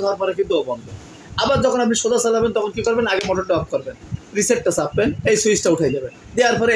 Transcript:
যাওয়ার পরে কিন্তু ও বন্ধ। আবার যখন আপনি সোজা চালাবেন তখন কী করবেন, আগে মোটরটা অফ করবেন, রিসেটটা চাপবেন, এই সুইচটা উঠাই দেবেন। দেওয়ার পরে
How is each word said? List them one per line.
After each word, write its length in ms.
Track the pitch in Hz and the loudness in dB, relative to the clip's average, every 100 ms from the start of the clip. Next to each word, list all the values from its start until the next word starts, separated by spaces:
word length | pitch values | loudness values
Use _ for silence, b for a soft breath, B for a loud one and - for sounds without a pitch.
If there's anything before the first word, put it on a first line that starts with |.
যাওয়ার 160 | 196 196 | -2 -2
পরে 100 | 190 185 | -2 -2
কিন্তু 140 | 185 165 | 0 0
ও 20 | 131 | -2
বন্ধ। 160 | 120 - - - B B - | -8 -10 -18 -18 B B -4
আবার 140 | 226 262 247 | 0 2 2
যখন 140 | 247 233 | 2 2
আপনি 100 | 226 | 0
সোজা 160 | 226 240 | 2 2
চালাবেন 280 | 233 226 226 214 | 2 2 2 0
তখন 140 | 208 233 | -2 -2
কী 60 | 220 | 0
করবেন, 180 | 226 226 | 0 0
আগে 100 | 190 185 | 0 0
মোটরটা 240 | 185 175 165 | -2 0 -2
অফ 60 | 156 | 0
করবেন, 220 | 139 131 - - - - 202 | -6 -6 -14 -12 -12 -6 -4
রিসেটটা 340 | 202 233 190 165 | 0 2 2 0
চাপবেন, 320 | 147 - 208 - 220 | -2 0 0 0 0
এই 60 | 214 | 2
সুইচটা 280 | 220 196 190 165 | 2 2 2 2
উঠাই 160 | 147 135 | 0 -2
দেবেন। 180 | 127 - - - | -6 -14 -8 0
দেওয়ার 200 | 240 220 | 2 2
পরে 120 | 233 | 2